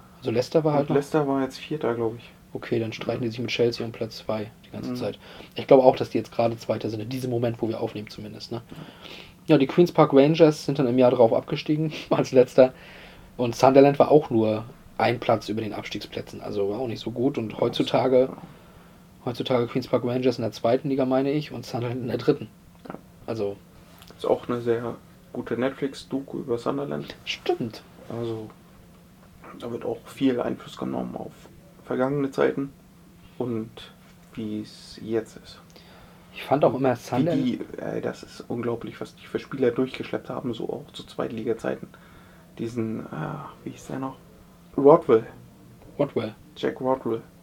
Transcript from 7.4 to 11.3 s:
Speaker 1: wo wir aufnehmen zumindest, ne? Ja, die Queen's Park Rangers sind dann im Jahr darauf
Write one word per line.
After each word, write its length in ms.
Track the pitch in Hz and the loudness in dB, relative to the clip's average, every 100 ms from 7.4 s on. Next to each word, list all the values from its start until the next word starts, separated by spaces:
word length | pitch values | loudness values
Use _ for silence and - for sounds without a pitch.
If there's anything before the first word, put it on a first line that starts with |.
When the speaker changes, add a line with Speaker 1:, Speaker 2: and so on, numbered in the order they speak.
| 120 113 | -2 -2
Speaker 1:
wo 60 | 110 | -4
wir 120 | 110 | -4
aufnehmen 280 | 110 104 104 | -6 -8 -12
zumindest, 420 | - 107 110 - | -14 -14 -14 -10
ne? 100 | 117 - - - - - - - - - | -12 -12 -16 -18 -18 -20 -18 -20 -8 4
Ja, 100 | 151 | 4
die 100 | 135 | 6
Queen's 240 | - 175 | 4 4
Park 220 | - 151 | 6 6
Rangers 520 | 139 143 165 156 151 - | 8 6 8 6 6 -2
sind 140 | 147 | 0
dann 80 | 123 | 2
im 100 | 127 | 6
Jahr 120 | 123 | 6
darauf 220 | 123 117 | 8 6